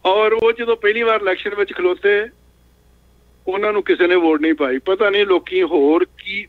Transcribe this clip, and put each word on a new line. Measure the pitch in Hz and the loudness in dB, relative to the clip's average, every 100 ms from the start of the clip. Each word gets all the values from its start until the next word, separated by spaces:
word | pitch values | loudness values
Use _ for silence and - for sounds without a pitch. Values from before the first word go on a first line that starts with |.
ਔਰ | 185 202 214 | 2 2 2
ਉਹ | 226 226 | 2 0
ਜਦੋਂ | 226 233 226 | 0 -4 0
ਪਹਿਲੀ | 208 220 | 0 0
ਵਾਰ | 226 220 | 0 0
election | 196 180 208 | -2 -4 -6
ਵਿੱਚ | 202 196 | -6 -6
ਖਲੋਤੇ | - 180 180 202 208 226 _ _ _ _ _ _ _ _ _ _ _ - | -2 -2 0 0 0 -2 _ _ _ _ _ _ _ _ _ _ _ -6
ਉਹਨਾਂ | 190 208 | -2 -2
ਨੂੰ | 208 | -2
ਕਿਸੇ | 185 170 175 | -2 0 2
ਨੇ | |
ਵੋਟ | 180 165 156 | 2 2 2
ਨਹੀਂ | 160 | 0
ਪਾਈ। | 151 139 131 | 0 -2 -2
ਪਤਾ | 180 190 208 | -2 0 0
ਨਹੀਂ | 202 202 | 0 2
ਲੋਕੀ | 185 - 185 | 0 0 -2
ਹੋਰ | 170 160 143 165 | 0 2 2 2
ਕੀ | 180 _ - 202 | 0 _ -14 -12